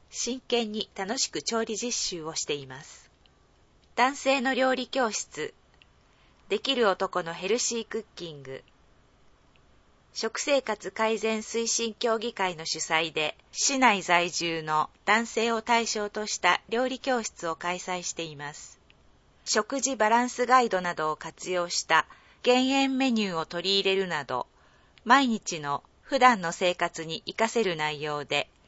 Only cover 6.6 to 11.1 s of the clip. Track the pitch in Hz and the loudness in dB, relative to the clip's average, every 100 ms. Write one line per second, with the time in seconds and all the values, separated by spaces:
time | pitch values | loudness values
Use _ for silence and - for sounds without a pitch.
6.6 | - 262 214 180 190 180 165 165 185 240 | 0 2 2 2 -2 -4 -6 -6 -2 0
7.6 | - 233 - 233 208 - 170 147 131 135 | 0 -4 -6 -8 -10 -14 -14 -14 -14 -14
8.6 | - _ _ _ _ _ - _ _ _ | -16 _ _ _ _ _ -20 _ _ _
9.6 | _ _ _ _ _ - 220 - - 277 | _ _ _ _ _ -8 -6 -4 0 0
10.6 | 254 208 - - 220 | 0 -6 -6 -2 0